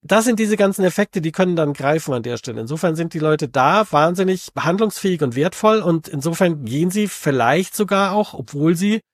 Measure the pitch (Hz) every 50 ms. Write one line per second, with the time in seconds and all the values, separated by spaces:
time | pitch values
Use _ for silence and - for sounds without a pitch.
0 | _ 160 185 220 220 247 233 208 220 208 214 208 202 196 196 - 190 180 - -
1 | 208 - - 190 151 160 156 - 185 180 175 170 156 143 143 - 139 139 156 160
2 | - - 135 120 110 120 120 117 - - 113 113 113 113 147 160 - 175 160 160
3 | 170 165 - 165 151 156 156 147 156 131 - 135 127 147 175 208 214 - - 147
4 | 151 170 180 185 190 185 190 180 - - _ - 120 160 175 196 226 214 - -
5 | - 196 185 156 151 127 117 131 147 185 - - - 214 220 220 180 170 165 160
6 | - - - 143 131 165 165 - 190 175 165 147 131 110 120 143 165 185 180 214
7 | 208 196 - - - 156 139 127 117 117 143 170 190 - - - 208 180 202 196
8 | 196 190 190 208 208 - - 139 127 - - 143 147 165 180 165 190 202 214 226
9 | _ _